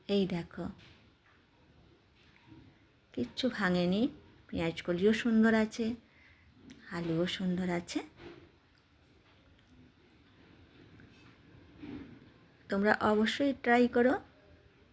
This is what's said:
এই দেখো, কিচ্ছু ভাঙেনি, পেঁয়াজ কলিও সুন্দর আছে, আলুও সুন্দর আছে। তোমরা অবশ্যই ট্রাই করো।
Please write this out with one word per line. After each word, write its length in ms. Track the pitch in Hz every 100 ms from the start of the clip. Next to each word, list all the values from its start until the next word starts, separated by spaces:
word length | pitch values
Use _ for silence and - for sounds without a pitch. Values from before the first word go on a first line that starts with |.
| - 202
এই 80 | 185 175
দেখো, 300 | 165 - 175 - - - - _ _ _ _ _ _ - - - _ _ - _ - - - - _ _ _
কিচ্ছু 320 | - 240 - 247 226
ভাঙেনি, 440 | 190 180 175 196 240 - - - -
পেঁয়াজ 280 | 185 165 165 -
কলিও 280 | 175 202 220
সুন্দর 300 | 240 220 226 220
আছে, 220 | 220 - 226 240 - _ - - - - - - - 175
আলুও 300 | 170 165 180 -
সুন্দর 320 | 185 180 180 175
আছে। 200 | 180 302 - - - - - _ _ _ _ _ _ _ _ _ - - _ - - _ _ - - - - - - - - - - - - - - - - - - - - - - - - - -
তোমরা 240 | 196 208 - 214
অবশ্যই 420 | 214 220 - 285 262
ট্রাই 200 | 240 240 240 240
করো। 180 | 247 370 - - - - - _ _